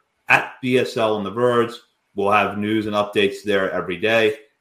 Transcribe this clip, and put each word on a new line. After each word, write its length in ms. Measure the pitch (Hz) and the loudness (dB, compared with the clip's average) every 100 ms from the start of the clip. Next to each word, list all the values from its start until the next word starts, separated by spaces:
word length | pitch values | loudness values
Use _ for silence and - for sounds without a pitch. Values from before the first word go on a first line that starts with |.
| _ _ - | _ _ 0
at 260 | 127 - - | 0 0 -8
B 180 | 127 123 | 0 0
S 180 | 117 123 | 0 0
L 200 | 110 107 | 0 0
on 80 | |
the 60 | 98 | -4
Verge. 420 | 110 123 120 113 - _ _ _ | 0 2 2 0 -4 _ _ _
We'll 180 | - 98 | -2 2
have 260 | 104 98 101 | 2 2 -2
news 280 | 104 110 107 | -2 -2 0
and 100 | 104 | -2
updates 480 | 104 107 98 - | 0 0 0 -2
there 260 | 104 98 95 | -2 0 0
every 260 | 90 87 87 | -4 -6 -4
day. 440 | 107 113 110 107 - _ | 0 2 2 -2 -10 _